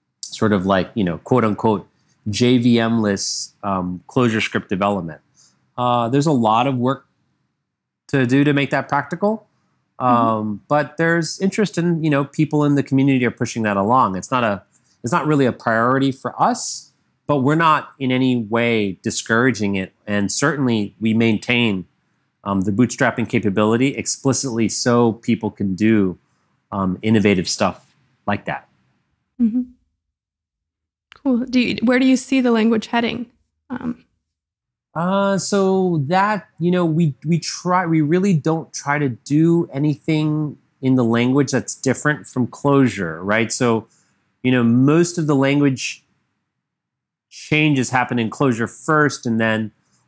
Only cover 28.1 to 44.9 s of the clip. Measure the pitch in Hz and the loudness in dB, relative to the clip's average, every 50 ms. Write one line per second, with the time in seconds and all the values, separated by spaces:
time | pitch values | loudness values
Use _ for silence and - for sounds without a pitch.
28.1 | _ _ _ - 104 101 - - 73 67 - _ _ _ _ _ _ _ _ _ | _ _ _ -6 -6 -6 -6 -8 -10 -10 -12 _ _ _ _ _ _ _ _ _
29.1 | _ _ _ _ _ - 240 220 214 254 247 254 247 _ _ _ _ _ _ _ | _ _ _ _ _ -2 -2 0 0 -2 -6 -6 -10 _ _ _ _ _ _ _
30.1 | _ _ _ _ _ _ _ _ _ _ _ _ _ _ _ _ _ _ _ _ | _ _ _ _ _ _ _ _ _ _ _ _ _ _ _ _ _ _ _ _
31.1 | - - - 277 254 226 254 - 240 254 240 - - - 226 226 247 254 269 262 | -20 -6 -2 -2 0 0 -2 -2 0 0 0 0 -2 -2 0 0 2 2 4 4
32.1 | 262 247 - - 269 269 247 247 233 226 214 226 226 220 - - - 233 233 233 | 2 2 0 0 0 0 2 2 2 2 2 2 2 0 -2 -4 -4 -4 -2 -4
33.1 | - - 240 - _ _ _ _ _ _ _ _ 254 247 - 240 240 - _ _ | -4 -8 -10 -14 _ _ _ _ _ _ _ _ -12 -10 -8 -10 -10 -10 _ _
34.1 | _ _ _ _ _ _ _ _ _ _ _ _ _ _ _ _ _ 156 170 180 | _ _ _ _ _ _ _ _ _ _ _ _ _ _ _ _ _ -4 -2 -2
35.1 | 190 196 196 196 196 190 185 - - 202 196 190 190 190 185 185 170 160 139 135 | 0 0 0 0 0 0 0 0 0 0 2 2 2 2 0 0 0 -2 -2 0
36.1 | 180 185 196 208 214 196 - - _ - 160 175 180 180 175 165 156 160 175 151 | 0 2 2 2 0 -4 -6 -10 _ -4 -2 0 2 2 2 0 2 2 0 0
37.1 | 139 - - 151 170 160 - - - - - 180 180 185 185 165 165 156 156 143 | 0 -4 -2 -2 -2 -2 -2 -4 -10 -8 -2 0 0 0 2 2 2 2 2 2
38.1 | 165 180 190 202 185 151 - 160 160 165 143 - - - - 143 143 147 147 135 | 0 0 2 2 2 2 2 0 -2 -2 -4 -8 -12 -10 -6 -4 -2 -2 -2 -2
39.1 | 120 - _ - 143 151 160 165 170 170 170 - - 139 147 151 143 - - - | -4 -6 _ -2 2 2 4 4 4 2 0 -2 -4 -2 -2 -2 -2 -2 -2 -2
40.1 | 160 151 151 156 151 151 151 147 117 - _ _ _ _ - 131 131 127 123 113 | -2 0 0 0 -2 -2 -4 -6 -8 -12 _ _ _ _ 0 2 2 4 4 2
41.1 | 113 117 120 127 131 143 139 120 - 123 104 - - - - 135 123 - - 151 | 2 2 2 2 2 2 2 2 0 -2 -4 -4 -8 -4 -2 -2 -2 0 0 -2
42.1 | 151 - - - - 127 123 - - - - 143 139 139 135 120 98 98 92 82 | -2 -2 -6 -8 -4 -4 -4 -4 -4 -4 0 2 4 4 4 2 0 -2 -6 -6
43.1 | 78 80 90 98 104 110 113 110 - - 131 120 113 110 110 - _ _ _ _ | -8 -8 -4 -2 0 0 0 -2 -2 0 0 0 0 0 -2 -6 _ _ _ _
44.1 | _ _ _ _ _ _ - 127 127 127 117 117 117 123 131 143 | _ _ _ _ _ _ -2 0 2 2 2 2 4 4 4 4